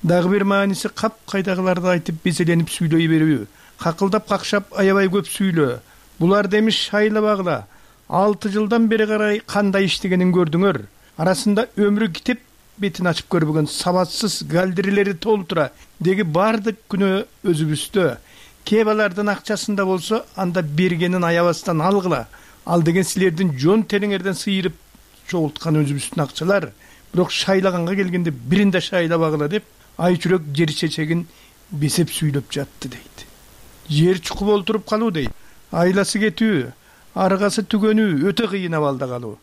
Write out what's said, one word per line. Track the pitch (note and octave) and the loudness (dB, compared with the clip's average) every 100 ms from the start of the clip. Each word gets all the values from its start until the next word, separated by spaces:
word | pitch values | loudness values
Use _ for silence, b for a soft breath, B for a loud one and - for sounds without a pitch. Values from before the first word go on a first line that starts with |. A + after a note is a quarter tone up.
Дагы | D#3+ F3 F3 | 2 2 2
бир | G3+ | 2
мааниси | G3 G3 G3 F#3+ G#3 | 2 2 2 -2 -6
капкайдагыларды | - A3 - - G3 F#3+ F#3 F#3 F3+ F3+ | -4 -6 -6 -6 -4 -2 -2 0 0 0
айтып | F3+ E3+ D#3+ | 0 -2 -4
безеленип | F#3 D#3+ E3+ E3+ D#3+ | -2 0 2 2 0
сүйлөй | - E3+ E3 E3 | -2 0 2 4
берүү. | D#3+ D#3 C#3 G#2 B B B | 4 4 2 -2 B B B
Какылдап | F3 E3 G3 G#3 - | -6 -2 0 0 0
какшап | G3+ - G#3 G3 - | -4 0 -4 -2 0
аябай | G3 G3 G3 | 2 4 2
көп | F#3+ - | 0 -4
сүйлөө. | - F#3+ E3 C#3 A#2+ b b b - | -2 0 2 0 -2 b b b -2
Булар | E3+ G3+ G3+ | 2 2 2
демиш | G#3+ A3 E3+ - | 2 2 2 0
шайлабагыла. | G#3 G#3+ G#3+ G#3+ G3+ F3+ C3+ F#2+ b b b _ | 0 2 2 0 0 -2 -4 -6 b b b _
Алты | E3 G3+ G3+ A3 | 0 2 0 -2
жылдан | G3+ G#3+ A#3 A3+ | -2 0 2 2
бери | A3 G#3+ | 2 0
карай | G#3+ G#3+ G#3 | 0 0 -2
кандай | - G#3 G3+ G3 G3 | -2 0 2 2 0
иштегенин | - G3 F3+ F3+ F3+ | 0 0 2 2 2
көрдүңөр. | E3+ E3 G3 D3+ G2+ b b b | 2 2 2 0 -8 b b b
Арасында | E3 F#3 G#3 G#3 A#3+ - | 0 0 0 0 0 0
өмүрү | G3+ G#3 A3 | 2 2 0
китеп | D#3+ - B3 _ _ _ - | -2 -4 -4 _ _ _ -6
бетин | G3+ E3 F3+ | -6 -2 -2
ачып | E3 - | -2 -2
көрбөгөн | F3+ D#3 D#3 D3 | 0 0 0 -2
сабатсыз | - - F3+ F3 - G#3+ - D3 | -2 0 0 0 -2 -4 -4 -2
галдирилери | D#3+ F#3+ F3 F#3+ G3+ G3+ F3+ | -2 0 -2 0 0 0 -2
толтура. | A3 G#3+ F3 F3 C3+ B B - | -2 -2 0 -2 -2 B B -4
Деги | E3+ F#3+ | 0 0
бардык | F#3+ D#3 G#3 A3 G#3 G3+ _ | 0 2 2 0 -2 -6 _
күнөө | F#3+ G3 F#3+ - _ G3+ | -2 0 0 -4 _ -2
өзүбүздө. | D#3+ D#3 D3+ - G#3+ E3+ A#2 B B B B - | 0 0 -2 -2 0 0 -2 B B B B 0
Кебалардын | G#3+ G#3+ G#3+ G#3 F3+ G#3 | 2 2 2 0 0 -2
акчасында | G3 - G#3 - G3+ F#3+ | -4 -4 -6 -4 -2 0
болсо, | F#3 - A3 - - | -2 -2 -4 -4 -6
анда | F#3 F3 | -2 -2
бергенин | D#3 D3 F#3 F3 F3 F#3 | -2 0 0 0 0 0
аябастан | E3+ E3+ F3 D#3+ - E3 | 0 2 2 0 -2 0
алгыла. | E3 G3+ F3+ C#3+ A2+ B B B - | 2 0 0 -2 -4 B B B -2
Ал | F3 | 2
деген | E3 F3 F#3 | 2 2 0
силердин | - F#3 D#3+ F#3+ C3 | 2 0 2 -2 0
жон | D3 G#3+ G#3+ | 2 2 2
териңерден | G#3 G#3 G3 F#3 F3+ | -2 -2 -2 -4 -4
сыйырып | - F#3+ F3+ - _ - _ - - | -2 -2 -2 -6 _ -20 _ -20 -6
чогулткан | F3+ D3+ D3 E3 D#3 | -2 -2 -4 -2 0
өзүбүздүн | C#3+ C#3+ - - | 0 -2 -4 -4
акчалар. | C#3+ - D#3+ G3+ D3 - B B B | -4 -4 0 0 -2 -14 B B B
Бирок | E3 F3 | -2 -2
шайлаганга | - - F#3+ F#3+ F3 E3+ G3 | -2 0 2 2 0 -2 -2
келгенде | F#3 F3+ E3 | -2 -2 -2
бирин | C3 A#2+ F#3 G3+ | -4 0 2 4
да | F#3 | 2
шайлабагыла | - F#3 E3 E3 E3 D3+ D3 | -2 -2 0 2 0 0 -2
деп, | G#3 - b b - | -4 -6 b b -2
ай | F3 F3 | 0 2
жүрөк | E3+ F#3 D3 C#3 | 2 0 0 0
жер | E3 | 0
чечегин | D3 D#3+ D#3+ D3+ E3 E3 B B B - | 0 -4 -4 -2 -2 -4 B B B -12
бесеп | D3 D3 - E3 | -4 -2 0 0
сүйлөп | - D#3 C#3+ - | 0 -2 -2 -4
жатты | - C#3 - C3 B2 | -8 -8 -10 -14 -14
дейт. | - - - - - - - - - | -20 -20 -20 -20 -20 -20 -20 -20 -4
Жер | D3 E3+ F#3 | 2 2 2
чукуп | - - G3+ | -2 -4 0
олтуруп | G#3 F3+ G#3+ - | 0 0 -4 -2
калуу | G#3+ A3+ | 0 0
дейт. | E3 B2+ - b b _ | -2 -4 -6 b b _
Айласы | F3 F3+ F#3 G3 G3+ | 0 2 2 0 0
кетүү, | G#3+ - A3 F3+ A#2+ - b b b | -2 2 0 2 -2 -10 b b b
аргасы | - F#3 F#3+ G3+ G3 G3+ | -2 0 2 0 -2 -2
түгөнүү, | G#3+ G#3+ G#3+ G#3+ D3+ F3 | 0 2 4 2 2 0
өтө | F#3+ A3+ | 0 -2
кыйын | G3 F3+ D#3+ | -4 -4 -2
абалда | D3+ C3 C3 | -2 -2 -6
калуу. | B2 A#2 G#2+ | -6 -10 -14